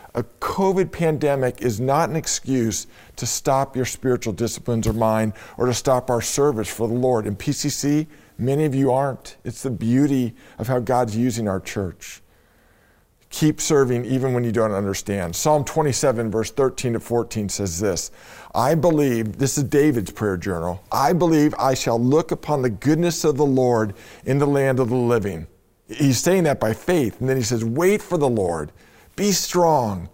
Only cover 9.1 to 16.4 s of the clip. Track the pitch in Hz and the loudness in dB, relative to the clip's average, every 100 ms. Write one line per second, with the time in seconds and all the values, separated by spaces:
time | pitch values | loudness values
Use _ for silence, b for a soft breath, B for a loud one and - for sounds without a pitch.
9.1 | 120 - - - - 135 101 113 127 143 | -4 -12 -14 -12 -8 -6 -2 2 4 4
10.1 | 135 117 B B - 113 123 113 127 117 | 2 -2 B B -10 -4 -2 0 0 0
11.1 | 110 123 113 107 95 - 107 90 - - | 0 -2 -2 -2 -4 -4 -6 -6 -8 -18
12.1 | - b b b b b b b b b | -20 b b b b b b b b b
13.1 | _ _ - 151 151 - 143 127 120 117 | _ _ 0 0 0 2 4 4 2 0
14.1 | 131 131 123 120 110 110 98 98 95 - | 0 0 0 0 0 0 0 -2 -4 -4
15.1 | 101 87 85 156 151 127 160 151 - 143 | -4 -4 -2 2 2 0 0 0 2 0
16.1 | 113 110 110 | 0 0 -2